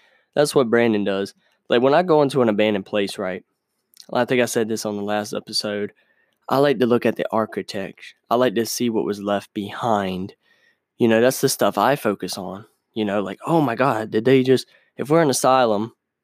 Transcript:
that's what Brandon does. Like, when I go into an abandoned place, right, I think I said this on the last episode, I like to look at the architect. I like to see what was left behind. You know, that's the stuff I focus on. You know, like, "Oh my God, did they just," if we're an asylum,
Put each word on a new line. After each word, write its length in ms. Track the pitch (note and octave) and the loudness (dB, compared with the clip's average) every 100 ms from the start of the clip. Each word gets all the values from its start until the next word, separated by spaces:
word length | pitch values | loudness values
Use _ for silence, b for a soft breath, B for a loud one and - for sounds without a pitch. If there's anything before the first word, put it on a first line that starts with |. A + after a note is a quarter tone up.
| b b b | b b b
that's 200 | - D3 | -2 0
what 160 | D3 A#2+ | 2 2
Brandon 340 | A#2 A#2 G#2 | 2 4 2
does. 300 | G2+ G2 G2+ - _ _ _ | 0 -2 -4 -10 _ _ _
Like, 140 | A#2+ | 2
when 120 | C3 | 4
I 80 | D3+ | 2
go 180 | F#3 D#3 | 4 4
into 200 | C#3 C#3 | 4 2
an 60 | A#2 | 2
abandoned 360 | G#2 G#2+ G2+ F#2+ | 4 2 0 -2
place, 320 | G#2 G2+ - | -4 -4 -4
right, 260 | F#2+ F#2 - _ _ _ _ _ - | -8 -8 -14 _ _ _ _ _ -6
I 120 | B2 | -4
think 160 | A#2+ B2+ | 0 0
I 60 | A#2 | 0
said 220 | A#2+ G#2+ | 0 -2
this 180 | A2 G#2+ | -4 -6
on 100 | G#2 | -6
the 60 | |
last 300 | G2+ G#2 G#2 | -4 -4 -4
episode, 600 | G#2+ - G#2 G#2+ G#2 G2+ - _ _ _ _ - | -10 -6 -6 -6 -6 -8 -12 _ _ _ _ -2
I 100 | C3 | 2
like 200 | C#3+ A#2+ | 2 2
to 80 | B2 | 2
look 180 | A#2 | 2
at 120 | A#2 G#2+ | 2 -2
the 100 | - | -2
architect. 800 | A2 G#2+ - F#2 G2+ F#2 - - _ _ | -2 -2 -6 -8 -10 -10 -14 -20 _ _
I 60 | A#2+ | 0
like 180 | B2+ | 2
to 120 | G#2 A2+ | 0 -4
see 220 | - A#2+ | -2 -2
what 160 | A2 | -2
was 160 | - G#2 | -2 -4
left 320 | G2+ G2+ - | -2 -4 -4
behind. 800 | - G2 - A#2+ G#2+ F#2+ F#2 F#2+ - _ _ _ _ _ _ | -8 -8 -6 -2 0 -2 -6 -8 -12 _ _ _ _ _ _
You 120 | A#2 | 2
know, 120 | A2+ | 4
that's 200 | B2 - | 4 2
the 80 | C#3 | -2
stuff 280 | - G#2 G2+ | 0 0 2
I 200 | A2 C#3+ | 0 2
focus 420 | A2+ G2 F#2 - | -2 -4 -8 -10
on. 280 | F2+ F#2+ A#2 _ _ | -10 -12 -18 _ _
You 100 | A2+ | -6
know, 160 | G#2 G#2 | -2 -2
like, 180 | F#2+ G2 - | -4 -8 -2
"Oh 140 | E3 | 0
my 140 | C#3 | 0
God, 360 | A#2 C3+ A2 A2 | 0 0 -2 -4
did 140 | A2 | -2
they 180 | A#2+ C3 | 4 4
just," 240 | C3 B2+ - b b - | 4 0 0 b b -12
if 140 | B2 | 0
we're 120 | E3 | 2
an 80 | D#3 | 2
asylum, 600 | B2 C3 C3 A#2+ G#2 G#2+ - _ _ | 2 2 4 2 0 -4 -10 _ _